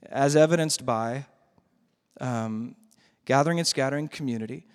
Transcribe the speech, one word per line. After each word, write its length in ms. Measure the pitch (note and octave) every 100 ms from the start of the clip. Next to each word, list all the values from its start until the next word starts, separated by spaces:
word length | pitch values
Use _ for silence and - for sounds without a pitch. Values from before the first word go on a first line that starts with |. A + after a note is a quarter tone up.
| -
as 260 | C3 C#3+ D3+
evidenced 480 | D#3+ E3 D#3+ -
by, 400 | B2+ A2+ A2+ C3+ C3+ _ _ _ _ _ _ _ _ -
um, 560 | B2+ A#2 A2+ A2 A#2+ - _ _ _ _
gathering 340 | - C3+ D3+ E3+
and 80 | E3
scattering 420 | C#3+ C3+ C#3+ D3+
community 580 | - C3+ A#2 A2 D3+ -